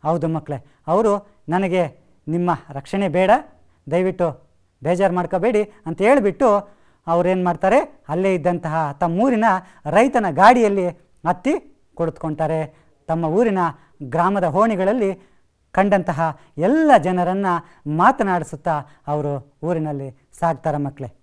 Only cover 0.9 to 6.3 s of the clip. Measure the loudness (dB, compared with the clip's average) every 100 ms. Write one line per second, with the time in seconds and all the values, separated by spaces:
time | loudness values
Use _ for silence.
0.9 | 0 2 -2 -4 _ -6 -2 -2 -2 -2
1.9 | -6 _ _ -6 -4 -2 -4 -6 -14 -6
2.9 | -4 -2 0 2 2 0 _ _ _ -4
3.9 | -2 -2 -2 -4 -4 _ _ _ _ -4
4.9 | 0 0 0 -2 -2 0 0 -2 -8 -12
5.9 | -2 2 4 2